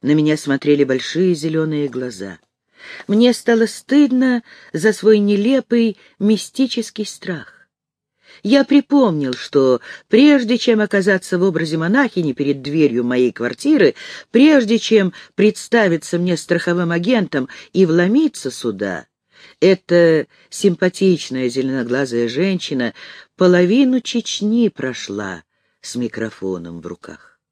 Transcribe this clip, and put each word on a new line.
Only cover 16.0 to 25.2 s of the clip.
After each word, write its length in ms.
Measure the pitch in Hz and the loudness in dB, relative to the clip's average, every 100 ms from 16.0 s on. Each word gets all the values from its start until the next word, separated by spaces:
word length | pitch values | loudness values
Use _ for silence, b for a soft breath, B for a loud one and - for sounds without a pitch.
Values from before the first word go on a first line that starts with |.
| - 170 | -4 -4
мне 200 | 175 165 | -2 -4
страховым 540 | - 170 - 175 175 | -2 -4 -2 -2 -2
агентом 580 | 170 175 247 180 143 127 B B | -2 0 0 0 -4 -6 B B
и 120 | 175 185 | 0 2
вломиться 640 | 165 180 247 311 - 139 | 2 2 2 0 -4 -12
сюда, 560 | - 120 98 101 85 - _ _ b b b | -8 -8 -6 -8 -8 -14 _ _ b b b
эта 680 | 175 190 - 175 170 160 131 b b | 2 2 0 2 4 2 -2 b b
симпатичная 1000 | - 202 175 185 - 190 165 - 131 127 | -2 -2 0 -2 0 0 0 -2 -6 -4
зеленоглазая 800 | 127 135 131 117 127 135 120 120 | -4 -4 -4 -4 -4 -4 -2 -4
женщина 680 | 123 190 185 - 139 117 B B B B _ | -2 -2 -2 -6 -4 -6 B B B B _
половину 640 | 185 180 180 233 269 254 | 2 4 4 2 2 0
Чечни 680 | - 233 - - 208 226 226 | -2 -6 -6 -6 -2 0 0
прошла 760 | - 131 120 - 101 | -2 -10 -8 -10 -10